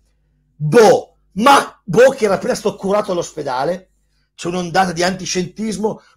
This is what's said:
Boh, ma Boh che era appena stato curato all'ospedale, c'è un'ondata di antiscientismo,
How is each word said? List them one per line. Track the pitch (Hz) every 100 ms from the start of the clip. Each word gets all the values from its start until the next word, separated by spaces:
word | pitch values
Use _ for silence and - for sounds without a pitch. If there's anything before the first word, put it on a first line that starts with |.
| _ _ _ _ _ -
Boh, | 151 233 208 147 - _ _
ma | 185 262 277 - _
Boh | - 180 262
che | -
era | 208
appena | 185 226
stato | 220 202 190
curato | 190 208 208
all'ospedale, | 175 165 - 139 123 147 185 _ _ _ _ _
c'è | - 170
un'ondata | 180 175 175 185
di | 165
antiscientismo, | 175 190 175 185 180 - 220 185 214 - _